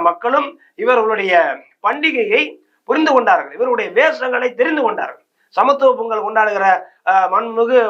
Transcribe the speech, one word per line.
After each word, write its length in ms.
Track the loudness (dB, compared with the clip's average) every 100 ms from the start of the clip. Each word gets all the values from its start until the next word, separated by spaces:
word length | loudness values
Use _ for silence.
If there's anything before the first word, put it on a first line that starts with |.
| 0
மக்களும் 400 | -2 -2 -2 -2 -8 _
இவர்களுடைய 580 | -6 0 2 0 -2 2 2 2 -2 -12 _ -4
பண்டிகையை 560 | -2 -2 -2 0 0 -2 -8 _ _ -4
புரிந்து 240 | -2 2
கொண்டார்கள், 420 | 2 2 0 -2 -6
இவருடைய 300 | -2 -2 -2 0
வேஷங்களை 500 | 0 0 -4 -4 -4 -2
தெரிந்து 220 | -2 0
கொண்டார்கள். 420 | -2 -2 -8 -12 _ _ _
சமத்துவ 360 | 0 2 4 2 2
பொங்கல் 260 | -2 -4 -2
கொண்டாடுகிற, 400 | 0 0 0 2 0 -2 _ 0
அஹ், 180 | 0 2
மாண்புமிகு 460 | 0 -2 -2 2 2 2